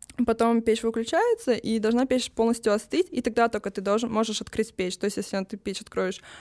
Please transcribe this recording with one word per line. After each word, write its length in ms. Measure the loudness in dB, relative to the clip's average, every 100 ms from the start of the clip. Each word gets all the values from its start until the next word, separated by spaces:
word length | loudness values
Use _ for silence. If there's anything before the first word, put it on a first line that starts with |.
| -12 -2 0
потом 340 | 2 4 4
печь 220 | 2 0
выключается, 720 | 0 -2 0 2 2 2 2
и 260 | 0 0 0
должна 260 | 2 2 2
печь 260 | 0 0
полностью 420 | 0 2 2 2
остыть, 340 | 0 2 0 0
и 120 | 0
тогда 260 | 0 2 2
только 240 | 0 -6
ты 100 | -4
должен, 300 | 0 0 2
можешь 300 | 0 0 -4
открыть 320 | -4 -4 -4 -2
печь. 220 | -6 -2
То 80 | -4
есть 120 | -2
если 260 | -4 -4
ты 140 | -6 -8
печь 240 | -8 -8
откроешь, 400 | -6 -2 -2 -4 -12 -20